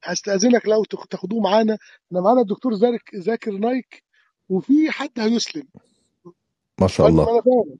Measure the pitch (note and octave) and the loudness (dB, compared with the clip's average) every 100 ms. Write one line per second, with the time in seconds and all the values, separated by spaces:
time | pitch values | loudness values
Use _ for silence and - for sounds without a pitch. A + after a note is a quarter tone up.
0 | - F3+ - G3 A3+ A#3+ G3+ G#3+ G3+ G3 | -8 -8 -4 0 2 2 2 0 -2 -8
1 | - F#3+ F#3 A3+ G3 G#3 A3+ G#3+ _ _ | -12 -12 -8 -4 0 2 2 -2 _ _
2 | _ F3+ F#3 B3+ A3 G3+ C4 G#3+ A#3 A#3+ | _ -2 2 2 2 -2 -2 0 0 0
3 | - G#3 F3 A#3 - G3 A3 C4 G#3+ - | -8 -10 -6 -6 -6 -4 -4 -4 -8 -20
4 | _ _ _ _ _ F#3+ - C#4+ D#4 - | _ _ _ _ _ -4 2 2 2 -2
5 | C#4+ - A3 A#3 - D3+ C#3+ - _ _ | -8 -4 0 0 -2 -10 -14 -20 _ _
6 | _ _ F3 _ _ _ _ - F#2+ - | _ _ -20 _ _ _ _ -2 -2 2
7 | D#3 E3 D#3 A#3 A#3+ B3+ E3+ C3 | 4 4 2 2 2 2 0 -8